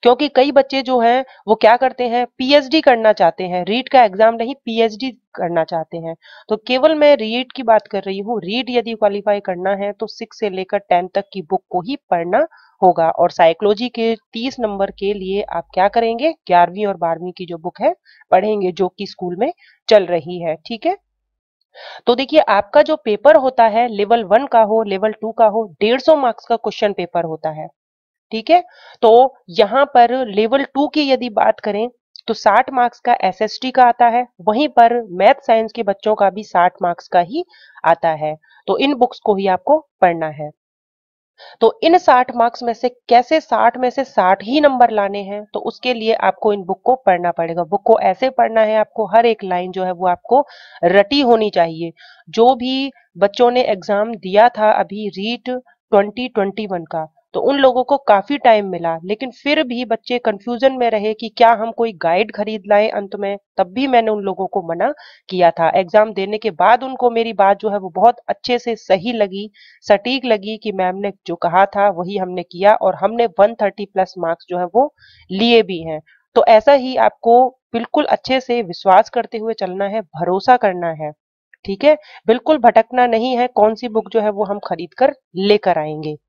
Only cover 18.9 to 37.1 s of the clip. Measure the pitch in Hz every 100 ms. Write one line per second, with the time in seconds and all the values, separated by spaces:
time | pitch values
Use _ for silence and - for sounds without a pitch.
18.9 | _ 196 - 180 175 262 349 _ _ -
19.9 | 214 180 175 156 180 170 156 - 233 320
20.9 | 392 _ _ _ _ _ _ _ - -
21.9 | - - 240 269 302 - 202 202 294 302
22.9 | 311 - 208 214 311 262 254 226 214 240
23.9 | 208 202 233 196 208 277 233 220 220 220
24.9 | 190 214 208 214 226 220 208 220 156 208
25.9 | 254 254 311 254 214 - 233 - - 214
26.9 | 190 175 175 165 160 160 156 156 _ _
27.9 | _ _ _ _ 220 220 339 349 _ -
28.9 | - 233 233 262 _ _ 170 202 240 277
29.9 | 269 240 254 247 202 220 269 277 269 285
30.9 | 302 285 254 240 214 208 226 - 202 233
31.9 | _ _ _ - 220 220 208 254 262 240
32.9 | _ - 240 190 180 214 - 254 254 247
33.9 | 233 240 233 247 _ 180 214 294 247 233
34.9 | 240 220 175 196 277 - 226 220 226 202
35.9 | 196 220 214 196 185 208 185 175 _ 175
36.9 | 175 -